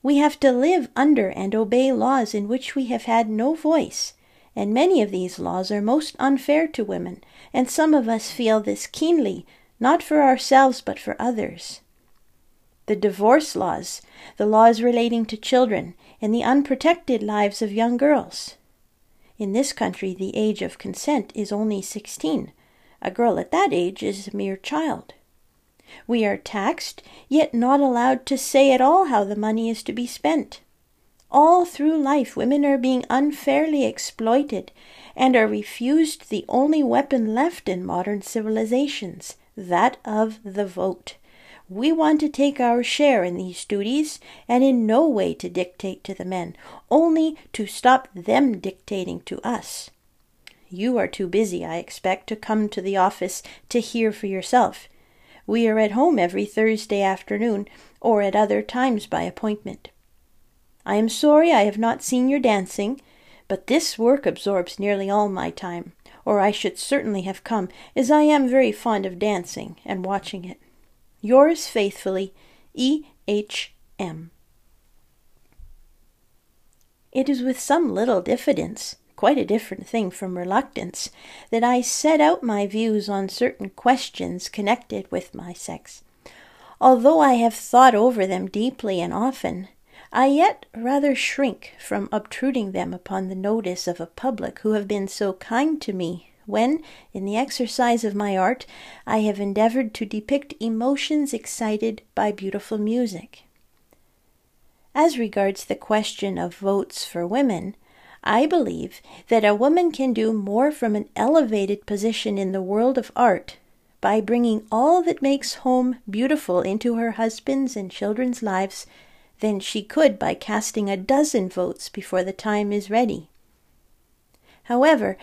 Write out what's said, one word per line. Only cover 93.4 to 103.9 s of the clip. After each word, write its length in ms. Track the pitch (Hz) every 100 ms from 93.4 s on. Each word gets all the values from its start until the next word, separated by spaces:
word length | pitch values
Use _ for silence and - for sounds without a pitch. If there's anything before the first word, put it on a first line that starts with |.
| 202 220 190 180 -
of 120 | 175
a 60 | 170
public 520 | - 262 214 - -
who 140 | 214
have 140 | 214 202
been 220 | 208 196
so 240 | - 208
kind 480 | 190 - 233 302 302
to 140 | -
me 380 | 190 170 180 _ _
when, 380 | - 208 240 311 - - _
in 100 | 196
the 140 | 196 214
exercise 640 | 277 - 233 - 240 240
of 100 | 220
my 220 | 202 208 190
art, 300 | 185 262 - - - - -
I 140 | 220
have 200 | 214 196
endeavored 540 | 202 196 220 240 226
to 100 | -
depict 480 | 208 214 208 277 285 -
emotions 720 | 226 220 247 277 - 302 277
excited 720 | 226 - - 220 214 226 214 _
by 180 | - 208
beautiful 440 | 202 190 202 - 220
music. 680 | 208 240 240 175 - - _ _ _ _ _